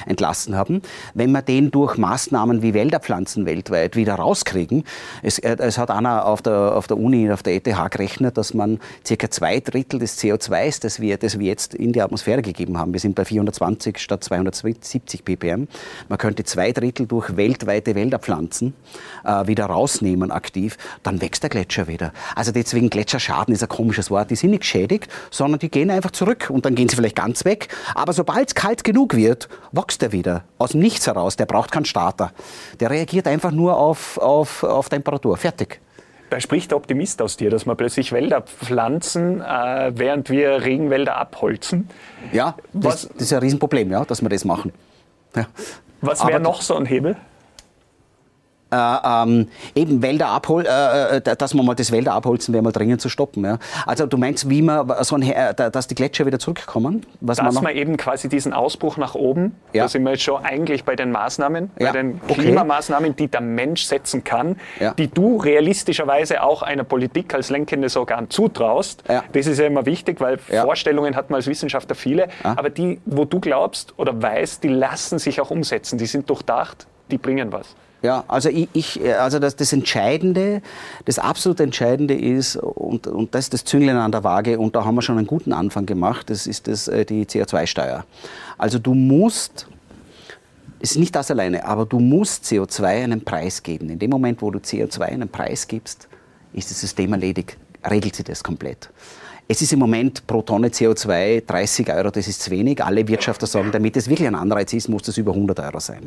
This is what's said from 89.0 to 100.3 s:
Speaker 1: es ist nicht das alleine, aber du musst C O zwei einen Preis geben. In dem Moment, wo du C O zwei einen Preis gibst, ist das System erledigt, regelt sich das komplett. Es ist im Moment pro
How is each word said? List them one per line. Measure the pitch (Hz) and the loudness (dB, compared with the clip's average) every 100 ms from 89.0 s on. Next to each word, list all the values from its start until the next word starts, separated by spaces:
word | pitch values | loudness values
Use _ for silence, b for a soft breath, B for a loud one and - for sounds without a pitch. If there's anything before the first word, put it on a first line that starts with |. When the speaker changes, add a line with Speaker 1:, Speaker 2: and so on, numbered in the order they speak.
| 131 139 220 - - - - - - B B B B B _ _ - - | 6 6 4 2 -6 -10 -20 -20 -20 B B B B B _ _ -20 -8
Speaker 1:
es | - | -2
ist | 151 | 2
nicht | 175 160 | 2 0
das | 139 | 0
alleine, | 131 90 90 - | 0 0 -2 -2
aber | 107 110 | -2 0
du | 123 | 4
musst | 123 156 208 - - | 4 4 2 -2 0
C | 107 | 0
O | 95 | 0
zwei | - 98 104 | 0 0 2
einen | 123 110 | 0 -2
Preis | - 82 87 - | -2 -4 -4 -6
geben. | - 80 80 | -6 -8 -6
In | 82 | -4
dem | 107 | 0
Moment, | 135 127 117 | 2 0 0
wo | 104 | -4
du | 98 | -4
C | - 107 | -4 -4
O | 110 | -4
zwei | - 85 | -2 -4
einen | 127 113 | -4 -6
Preis | - - - - | -6 -6 -6 -6
gibst, | 110 - - - b b b b | -8 -10 -16 -20 b b b b
ist | - - | -10 -10
das | - | -8
System | 101 - 95 | -6 -2 0
erledigt, | 104 92 92 87 - - - - | 0 -2 -4 -6 -12 -20 -12 -2
regelt | 104 101 - | 0 0 -4
sich | - | -8
das | 85 | -8
komplett. | - 80 65 64 - B B B B B - | -8 -8 -8 -12 -16 B B B B B -4
Es | 113 | 0
ist | 151 | 2
im | 139 | 4
Moment | 123 113 131 - | 4 4 2 -2
pro | - | -2